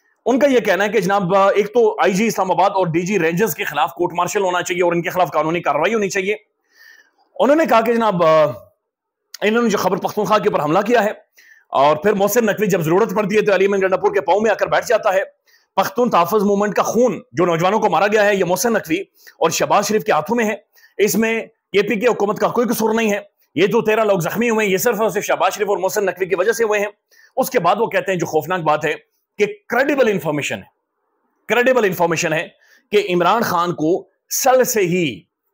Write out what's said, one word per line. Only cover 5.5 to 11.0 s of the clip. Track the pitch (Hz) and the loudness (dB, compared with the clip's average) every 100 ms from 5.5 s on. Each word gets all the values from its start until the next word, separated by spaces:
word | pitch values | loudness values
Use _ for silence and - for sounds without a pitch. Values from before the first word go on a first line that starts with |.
| 170 | -2
कार्रवाई | 165 143 175 | -2 0 0
होनी | 226 196 | 0 -2
चाहिए। | 202 190 208 _ _ _ _ - - _ _ _ - | -2 -4 -6 _ _ _ _ -20 -20 _ _ _ -2
उन्होंने | 220 302 294 | 2 2 4
कहा | 226 | 2
कि | 226 | 2
जनाब, | 233 220 175 | 0 0 2
अ, | 165 160 147 - - _ _ _ _ _ _ - 202 | 4 4 2 -2 -18 _ _ _ _ _ _ -6 -2
इन्होंने | 233 233 | 0 0
जो | 190 | 0
खैबर | 185 185 | -2 -2
पख्तूनख्वा | 185 208 196 214 | -4 -4 0 0
के | 190 | 0
ऊपर | 190 | -2
हमला | 147 180 | 0 0
किया | 208 233 | 2 0